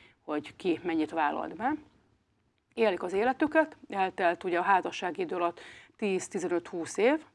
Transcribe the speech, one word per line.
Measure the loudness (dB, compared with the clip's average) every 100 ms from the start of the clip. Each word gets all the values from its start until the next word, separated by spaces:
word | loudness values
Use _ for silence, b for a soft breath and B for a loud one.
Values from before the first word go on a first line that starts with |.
| b b
hogy | -6 -6 -6 -4
ki | -2 0
mennyit | 0 -2 -2
vállalt | 0 -2 -2 -6 -4
be. | -2 -4 -6 _ _ _ _ _ _ _ _
Élik | 0 2 2
az | -2
életüket, | 0 2 2 2 4 2 -2 -6
eltelt | -2 0 2 0 0
ugye | 0 0
a |
házassági | 4 4 2 -4 -6 -4
idő | -4 0
alatt | -2 -2 B B B -4
tíz, | 0 0 -2
tizenöt, | -4 0 -2 -2
húsz | -6 -6 2
év | 2 2 -2